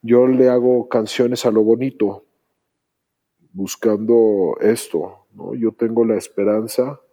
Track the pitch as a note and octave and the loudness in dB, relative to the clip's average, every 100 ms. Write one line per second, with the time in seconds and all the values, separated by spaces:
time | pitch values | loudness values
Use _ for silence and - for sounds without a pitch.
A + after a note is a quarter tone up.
0 | A2+ A#2+ B2+ C3 B2+ B2 B2 B2 - A#2+ | 4 4 4 4 4 4 2 0 0 -4
1 | G#2+ - B2 B2 B2 A2 G#2+ A2+ C3 - | -2 -2 -2 0 0 2 2 2 -2 -4
2 | G2+ G2+ _ _ _ _ _ _ _ _ | -4 -4 _ _ _ _ _ _ _ _
3 | _ _ _ _ _ F2+ G2 - A2+ G#2 | _ _ _ _ _ -12 -10 -4 -2 -2
4 | A2 A#2 A2 G2+ E2+ - G#2+ A#2 - E2 | 2 2 4 2 -2 0 -2 -2 -4 -6
5 | F2+ F2+ _ - E2+ B2+ A2+ - A#2 A2+ | -8 -16 _ -18 -12 -4 -4 -2 -2 0
6 | A2+ G#2 - - G2+ G#2+ A2+ - B2+ C#3+ | 0 0 -4 -4 -2 -2 -2 -4 -4 -8
7 | _ | _